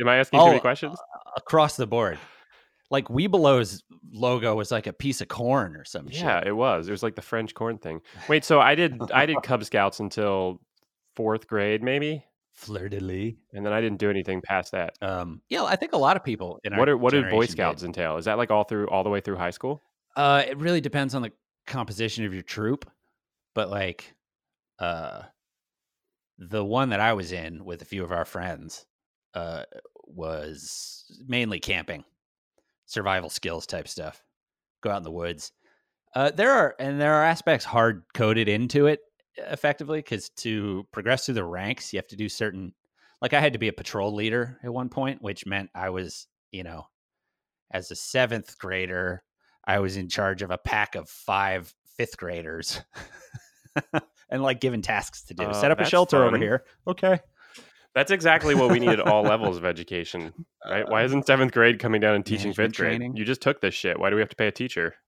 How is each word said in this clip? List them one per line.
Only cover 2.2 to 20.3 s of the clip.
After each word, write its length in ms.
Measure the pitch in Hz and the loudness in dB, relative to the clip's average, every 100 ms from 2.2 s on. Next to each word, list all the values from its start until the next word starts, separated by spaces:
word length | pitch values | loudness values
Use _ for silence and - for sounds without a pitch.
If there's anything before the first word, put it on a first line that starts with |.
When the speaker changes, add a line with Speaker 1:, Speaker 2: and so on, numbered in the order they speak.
| - - _ _ _ _ - | -12 -20 _ _ _ _ -4
Speaker 2:
Like, 160 | 139 - | -2 0
Webelos' 720 | 120 190 185 147 131 107 92 _ - - | 0 2 6 6 6 4 -4 _ -20 -18
logo 440 | 107 123 123 113 110 | -2 0 2 2 0
was, 160 | 104 | 0
like, 160 | 113 107 | -2 -4
a 60 | |
piece 280 | - 139 131 | -6 -4 -4
of 60 | - | -6
corn 480 | - 123 135 98 76 | -4 0 0 0 -6
or 80 | - | -12
some 240 | 87 73 | -12 -10
Speaker 1:
Yeah, 300 | 139 170 92 | -4 0 2
Speaker 2:
shit. 60 | 95 | 2
Speaker 1:
it 60 | |
was. 340 | 107 127 90 85 | 0 2 0 -2
It 40 | |
was, 120 | 101 | -4
like, 120 | 117 - | -4 -6
the 60 | |
French 320 | - 113 110 | -6 -6 -6
corn 240 | - 113 113 | -6 -6 -6
thing. 220 | - 80 - - - | -8 -12 -12 -10 2
Wait, 160 | 151 - | 2 6
so 140 | 156 | 8
I 160 | 120 151 | 8 6
did, 360 | 170 127 120 | 2 -2 0
I 140 | 127 151 | 2 4
did 160 | 151 | 2
Speaker 2:
<laughs> 20 | |
Speaker 1:
Cub 200 | - 123 | 0 -2
Scouts 360 | 104 110 98 - | 0 2 2 0
until 640 | 101 - 104 98 92 90 _ _ _ _ _ - | -6 -2 0 0 -2 -4 _ _ _ _ _ -4
fourth 320 | 110 110 - | -2 -2 -2
grade, 340 | 107 101 107 | 0 2 0
maybe? 420 | 123 139 151 151 - _ _ | 0 -2 -2 -6 -10 _ _
Speaker 2:
Fleur-de-lis. 840 | _ - 104 98 98 95 92 107 113 _ | _ -12 -10 -8 -6 -6 -4 -6 -8 _
Speaker 1:
And 120 | 101 104 | -8 -2
then 80 | |
I 80 | 107 | 0
didn't 180 | 113 101 | 0 0
do 100 | 104 | 0
anything 320 | 98 92 92 | 0 -2 -4
past 300 | - 98 87 | -2 -2 -2
that. 220 | 95 85 - | -4 -6 -6
Speaker 2:
Um, 400 | 98 92 87 80 - | -6 -6 -8 -12 -8
yeah, 140 | - | -4
I 120 | - 190 | -2 -2
think 180 | 330 | -2
a 40 | 170 | 2
lot 200 | 135 190 | 2 2
of 60 | |
people 360 | - 107 92 87 | 0 -6 -6 -10
in 100 | 107 | -4
Speaker 1:
What 140 | 101 135 | 2 2
Speaker 2:
our 20 | |
Speaker 1:
are, 80 | 139 | 4
what 140 | 123 | 4
do 120 | 139 | 2
Boy 220 | 120 110 117 | 2 2 2
Speaker 2:
generation 20 | |
Speaker 1:
Scouts 340 | 85 87 80 | 2 -2 -2
Speaker 2:
did. 60 | 87 | -6
Speaker 1:
entail? 300 | 85 82 78 | -4 -4 -2
Is 80 | 90 | -2
that, 120 | 107 | 0
like, 140 | 117 | 2
all 120 | 107 | 2
through, 240 | 104 107 104 | 2 -2 -2
all 140 | 95 | 0
the 60 | 95 | 0
way 120 | 101 | -2
through 160 | 101 92 | -4 -4
high 120 | 87 | -4
school? 300 | - 127 147 _ _ _ - | -4 -8 -8 _ _ _ 0
Speaker 2:
Uh, 280 | 143 | 4